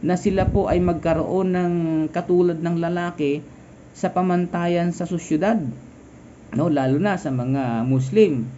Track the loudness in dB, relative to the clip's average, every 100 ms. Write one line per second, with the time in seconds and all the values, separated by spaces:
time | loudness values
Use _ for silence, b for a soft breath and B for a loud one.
0 | 0 0 2 2 2 0 2 2 2 0
1 | 0 0 0 0 0 0 0 0 0 0
2 | -2 -4 0 4 4 2 -2 -2 -2 -2
3 | -4 -2 -2 -2 -6 B B -20 -20 -6
4 | -4 0 2 2 0 -2 0 0 0 -2
5 | -4 -6 -2 0 2 0 -2 -8 -16 -20
6 | -20 -20 -20 -20 -8 -2 2 2 2 2
7 | 0 -2 -2 -4 -2 -2 0 -2 0 0
8 | 2 4 4 4 -4